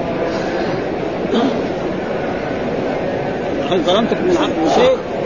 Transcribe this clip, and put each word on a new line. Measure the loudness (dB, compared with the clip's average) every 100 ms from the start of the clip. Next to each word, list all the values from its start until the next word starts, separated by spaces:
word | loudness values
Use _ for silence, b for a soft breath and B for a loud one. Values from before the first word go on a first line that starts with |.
| -2 -2 -2 -2 -2 -2 -2 -2 -2 -2 -2 -2 0 2 2 2 -2 -2 -2 -2 -2 -2 -2 -2 -4 -4 -2 -2 -2 -2 -2 -2 -2 -4 -2 -2 0
"هل | 2
ظلمتك | 4 2 2 2
من | 2 2
عبد | 2 2 2
شيء؟" | 4 6 4 0 -4